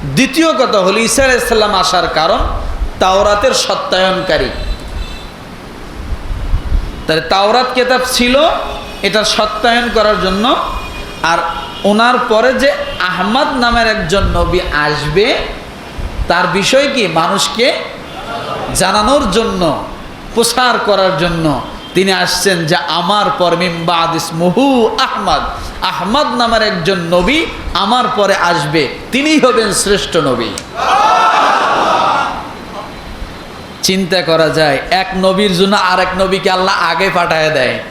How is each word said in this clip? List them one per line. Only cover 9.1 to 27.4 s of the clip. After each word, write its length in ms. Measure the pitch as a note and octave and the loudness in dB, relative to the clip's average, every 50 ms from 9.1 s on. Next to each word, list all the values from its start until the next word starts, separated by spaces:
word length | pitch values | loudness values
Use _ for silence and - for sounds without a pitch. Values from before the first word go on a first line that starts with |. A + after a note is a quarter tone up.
| E3 - - | 0 0 0
সত্যায়ন 680 | - - - G#3+ G#3+ - - - A#3+ A#3 A#3+ A#3+ A#3 G#3+ | 0 0 0 0 -2 -2 0 2 2 2 2 0 0 0
করার 280 | A3+ G#3 G#3+ G#3 F3+ | 2 2 4 2 2
জন্য। 340 | F3+ F#3+ F#3+ G3 G#3+ B3+ E4 - - - - - - - - - - - - - - | 0 0 0 0 2 2 0 0 -2 -4 -6 -6 -8 -8 -10 -10 -10 -10 -8 -4 0
আর 140 | E3 E3+ E3+ E3+ - - - - - - - - | 0 0 0 -2 -4 -6 -8 -10 -10 -10 -2 0
ওনার 340 | G3 G#3 A3 A#3 B3 B3+ | 2 2 4 4 4 4
পরে 360 | B3 B3 - A3 A3 A#3 B3+ B3+ | 2 2 2 2 4 4 2 2
যে 180 | G#3+ B3+ C#4+ - - - - - - | 2 2 2 2 0 -4 -6 -4 -4
আহমদ 580 | F3+ F3+ E3+ F3 F#3 G3+ A3+ C4+ D4+ D4+ C#4 | -4 -2 -2 -2 -2 0 2 0 0 0 0
নামের 300 | B3+ A#3+ A#3+ A#3 A#3+ A3+ | 0 0 2 2 2 2
একজন 360 | A3 G#3+ G3 F#3 D3+ F#3+ G3 F#3+ | 2 0 -2 -2 0 0 2 2
নবী 360 | F3+ - F#3 E3+ D#3+ E3+ F3+ E3+ - - | 2 2 2 2 2 0 0 -2 0 -2
আসবে, 640 | D3+ D3 D3+ D3+ C#3+ D3 D3+ D3+ F#3+ G#3+ B3+ E4 - - - - - - - - - - - - - - - - - - | 0 0 0 0 -2 -4 0 2 2 2 2 0 -2 -4 -6 -10 -12 -14 -14 -14 -16 -16 -12 -10 -8 -8 -6 -4 -4 -2
তার 200 | - E3+ F3 F#3 | 0 0 0 0
বিষয় 400 | E3+ E3 G3 F#3+ - C4 C4+ C#4+ C#4 A3+ | 0 0 0 0 2 2 2 2 2 0
কি? 120 | B3 G#3+ | 0 0
মানুষকে 680 | F3 D#3+ D#3+ E3 F3+ G3 G3 - - - A3 A#3+ E4+ - - - - - - - - - - - - - - - - - - - - - | 0 0 0 0 2 0 0 -2 -2 0 0 0 0 0 -2 -8 -10 -12 -14 -14 -14 -12 -12 -10 -8 -8 -8 -8 -8 -6 -6 -6 -4 -2
জানানোর 560 | - - F#3 G3 G#3+ G#3+ B3 C#4 D4+ C#4 G3+ | 0 0 2 2 2 2 2 2 2 2 2
জন্য, 520 | F3 A3+ A3 G3+ G3 F#3 F3+ D#3 C3 - - - - - - - - - - - - | 0 0 0 0 -2 0 0 0 0 -2 -6 -10 -12 -14 -14 -16 -16 -16 -16 -4 -2
প্রচার 440 | A3+ A#3 - - C4 B3+ B3 A3+ G#3 | 0 0 2 2 2 2 2 2 0
করার 380 | - G#3 G3+ F#3+ F#3+ F#3 E3+ | 2 2 2 2 2 2 2
জন্য 440 | D3+ F3 F3 E3+ E3 D#3+ D#3 C#3 A#2+ - - - - - - - | 0 0 0 0 0 0 0 0 0 -4 -8 -12 -14 -14 -2 0
তিনি 180 | F3+ F#3+ F#3+ | 2 2 2
আসছেন 540 | F#3+ F3+ F3+ E3+ - - - G3+ F#3 E3+ E3 | 2 0 0 -2 -2 0 0 0 2 0 2
যে, 100 | D3+ F3 | 0 0
"আমার 500 | E3+ - D3 D#3 E3+ F3+ F3+ G3+ G#3 G3 F3+ F3 | 0 0 -2 -2 -2 0 2 2 2 2 0 0
পর 180 | E3+ F3+ E3+ E3+ | 0 2 0 2
মিন 300 | E3+ F#3 F3+ E3+ E3+ E3 | 0 0 -2 -2 -2 -2
বা'দি 320 | F3 E3+ E3 E3 E3 D#3+ | 0 0 2 0 0 0
ইসমুহু 720 | D#3+ D#3 - E3 E3 F3 F3+ F3 A#3 C4+ C#4 C4+ B3 A3 - - | -2 -4 -4 -2 0 0 2 4 4 4 4 4 4 2 2 2
আহমদ", 440 | - C4 - - A3+ G#3 F3+ D#3 C#3 - - - - - - - - | 0 -2 -2 -2 -2 0 0 0 0 -2 -4 -6 -8 -10 -10 -8 -4
আহমদ 560 | - F#3 - F3+ F3 G3 A3+ D4 D4 C4+ A#3+ | -4 -4 -4 -4 -2 0 2 2 2 0 0
নামের 240 | B3 A#3+ A#3 A3+ A3 | 0 0 2 2 2
একজন 380 | A3 G#3 F#3+ F3 D#3 F3+ G3 F3+ | 2 0 -2 0 0 0 0 0
নবী 460 | E3+ E3 F3 F3+ F3+ G#3+ C#4+ D#4+ | 0 2 2 2 4 2 2 0